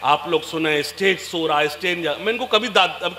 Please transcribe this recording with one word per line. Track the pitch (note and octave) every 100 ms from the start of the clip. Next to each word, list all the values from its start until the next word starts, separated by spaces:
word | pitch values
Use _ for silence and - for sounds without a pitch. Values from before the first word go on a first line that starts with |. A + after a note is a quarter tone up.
आप | C3 D3+ F3
लोग | D#3+
सुने, | - D#3+ D#3+ D3+
स्टेज | C#3+ - F#3+ F#3
सो | - F3 D#3+
रहा | D3
है, | D3+
स्टेज | D3 F#3 F3
जा-, | D#3+ C#3+
मैं | G3
इनको | A#3+ B3+
कभी | G#3+ A#3
दा-, | G3 F3+ -
अब | F3